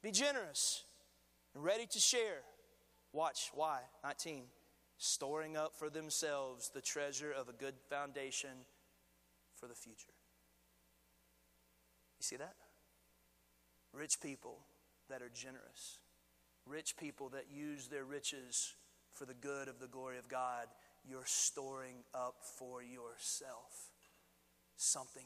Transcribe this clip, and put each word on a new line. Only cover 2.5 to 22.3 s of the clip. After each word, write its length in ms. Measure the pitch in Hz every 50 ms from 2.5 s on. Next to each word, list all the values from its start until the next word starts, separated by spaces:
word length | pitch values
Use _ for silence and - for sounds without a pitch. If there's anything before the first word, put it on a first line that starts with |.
| - - - - - - - _ - - - _ -
Watch, 380 | 147 160 160 - - - - -
why? 260 | 131 156 160 151 131 123 120 - - -
Nineteen. 400 | 143 143 - - 170 156 139 123 127 - - - - - - - - _ -
"Storing 580 | - - - - 147 135 147 156 156 156 156
up 180 | 156 156 160 -
for 140 | - 156 151
themselves 840 | 143 156 156 156 151 - - 156 147 143 135 131 127 123 120 - -
the 80 | 139
treasure 500 | 127 - - 151 143 143 143 135 147 151
of 160 | 143 135 131 120
a 60 | 123
good 220 | 117 135 135 131 131 - -
foundation 760 | 147 143 143 143 135 143 135 135 127 - - 139 131 127 127 - - - - - _ - _ _ _ - _ _ _ _ _ _ -
for 120 | - - 123
the 80 | 120
future." 380 | - - 117 110 - - - - - _ _ _ _ _ _ _ _ _ _ _ _ _ _ _ _ _ _ _ _ _ _ _ _ _ _ _ _ _ _ _ _ _ _ _ _ _ _ _ _
You 40 | -
see 120 | - -
that? 200 | 127 143 175 196 - - - - - - - _ _ _ _ _ _ _ _ _ _ _ _ _ _ _ _ _ - _ _ -
Rich 260 | 127 151 151 - -
people 400 | - 151 139 127 - 117 - - - - - - _ _ _ _ _ _
that 120 | 135 131
are 80 | 123 123
generous. 720 | 120 120 123 131 131 127 110 120 - - - - - - - - - _ _ _ _ _ _ _ _ _ _
Rich 320 | 127 139 156 151 - - -
people 320 | 165 147 139 - 139 131
that 200 | 127 139 131 131
use 380 | 143 143 147 151 147 143 127 123
their 160 | 143 143 135
riches 720 | 131 147 143 139 - - 139 127 123 120 - - - - - - - - - - _ -
for 120 | - 143
the 80 | 127 131
good 340 | 123 120 143 143 139 135 135
of 120 | 131 120
the 80 | 135 123
glory 300 | 123 131 131 131 127 123
of 100 | 120 120
God. 400 | 131 131 127 127 123 120 120 113 - - - - - - - 135
You're 160 | 131 131 127
storing 800 | - - - - - - 143 135 135 135 131 131 127 127 123 117 - -
up 220 | 131 127 127